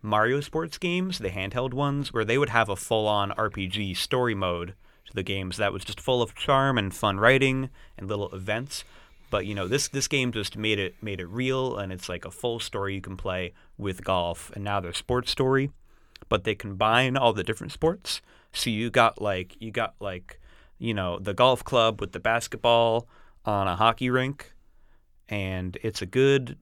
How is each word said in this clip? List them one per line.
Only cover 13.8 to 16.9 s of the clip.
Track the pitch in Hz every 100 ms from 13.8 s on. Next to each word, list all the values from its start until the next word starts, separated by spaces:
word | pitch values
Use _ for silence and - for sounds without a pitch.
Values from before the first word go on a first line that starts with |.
| 101 92
golf. | 92 92 87 85 - -
And |
now | 101 101
there's | 87 85
Sports | - 123 120
Story, | - 131 135 139 - - _ _ - -
but | 110 104
they | 104
combine | 107 95 110